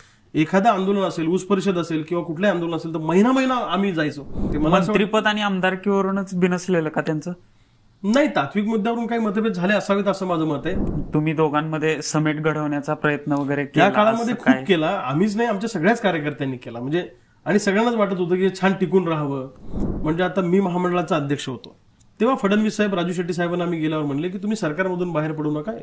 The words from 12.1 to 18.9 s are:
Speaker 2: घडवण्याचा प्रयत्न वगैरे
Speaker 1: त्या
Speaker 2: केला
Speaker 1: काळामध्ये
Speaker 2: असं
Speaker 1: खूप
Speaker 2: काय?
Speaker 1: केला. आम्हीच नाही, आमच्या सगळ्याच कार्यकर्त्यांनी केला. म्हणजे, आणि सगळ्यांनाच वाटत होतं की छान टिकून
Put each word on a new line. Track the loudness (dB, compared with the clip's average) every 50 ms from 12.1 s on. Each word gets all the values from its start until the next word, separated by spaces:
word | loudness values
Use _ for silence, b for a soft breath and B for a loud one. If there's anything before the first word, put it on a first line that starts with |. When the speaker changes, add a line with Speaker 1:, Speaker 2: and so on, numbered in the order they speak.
| 0 0 2 0 0 0 0
Speaker 2:
घडवण्याचा | 0 0 0 -2 -2 -2 -4 -2 -4 -4
प्रयत्न | 0 0 0 0 0 0 -2
वगैरे | -2 -2 0 0 -2 -2 -2
Speaker 1:
त्या | 0 2 4 4
Speaker 2:
केला | 4 4
Speaker 1:
काळामध्ये | 4 4 4 4 2 0 -2 -4
Speaker 2:
असं | 0 2
Speaker 1:
खूप | 2 2
Speaker 2:
काय? | 4 4
Speaker 1:
केला. | 2 2 2 2 0
आम्हीच | -2 -2 -2 -2 0 2 2 2 2
नाही, | 0 0 0
आमच्या | 0 -2 -2 -4
सगळ्याच | -2 0 2 2 2 2
कार्यकर्त्यांनी | 2 0 0 0 -2 -4 -4 -4 -4 -4 -6 -6
केला. | -8 -10 -10 -8
म्हणजे, | -6 -2 -2 -2 -4 -4 -10 b b b b b b
आणि | 0 0 2
सगळ्यांनाच | 2 2 2 2 2 2 2
वाटत | 2 0 0 0
होतं | -2 -2 0 0
की | 2 2 0
छान | 0 0 0 0 0
टिकून | 0 0 2